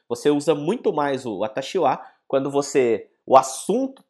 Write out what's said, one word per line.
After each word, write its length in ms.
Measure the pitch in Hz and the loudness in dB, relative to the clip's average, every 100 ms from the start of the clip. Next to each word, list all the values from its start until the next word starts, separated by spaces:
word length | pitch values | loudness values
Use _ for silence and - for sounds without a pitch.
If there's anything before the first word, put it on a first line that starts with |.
| _ | _
Você 220 | 120 147 | -2 0
usa 240 | 147 143 | 0 0
muito 380 | 147 151 240 233 | -2 -2 -4 -2
mais 340 | 151 143 135 120 | -2 -2 -2 -4
o 120 | 95 | -6
"watashi 380 | 107 - 135 190 | -6 -6 -6 0
wa" 260 | 147 147 - _ _ | 0 0 -6 _ _
quando 220 | 139 139 | -2 0
você, 580 | 139 139 143 123 107 - _ - | -2 0 2 2 2 -4 _ 4
o 100 | 131 | 4
assunto 680 | 131 - - 220 269 - _ | 4 -4 -4 -2 -4 -10 _